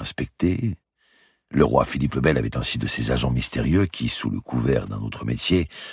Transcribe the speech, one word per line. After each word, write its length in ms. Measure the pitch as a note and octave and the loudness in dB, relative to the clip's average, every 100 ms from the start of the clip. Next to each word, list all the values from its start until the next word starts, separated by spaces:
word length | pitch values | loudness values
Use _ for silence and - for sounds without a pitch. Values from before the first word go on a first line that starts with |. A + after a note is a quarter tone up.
inspecter ? 760 | - - - - F2 F#2 A2 E2+ _ _ _ _ _ _ _ | -4 -6 -8 -2 0 0 -2 -4 _ _ _ _ _ _ _
Le 140 | C#2 | 2
roi 200 | C#2 C2+ | 4 4
Philippe 300 | B1+ C2+ - | 2 0 -2
le 60 | C2+ | 2
Bel 180 | C2 C2+ | 2 2
avait 180 | A1 A#1+ | 0 -2
ainsi 220 | - - | -4 -2
de 80 | G#2 | -4
ces 240 | - A2 | -2 0
agents 200 | B1+ - | 0 0
mystérieux 560 | B1 - - A#1 F2+ G2 | 0 0 0 2 4 2
qui, 220 | - A2+ | 0 -4
sous 220 | - - | -2 -2
le 100 | G1+ | -4
couvert 480 | - B1 A#1+ B1+ G1+ | -4 -2 2 2 0
d'un 120 | G1+ | -6
autre 220 | A1 - | -6 -6
métier, 440 | A1 A#2+ - F#2 E2 - - | -4 -2 2 2 0 -6 -16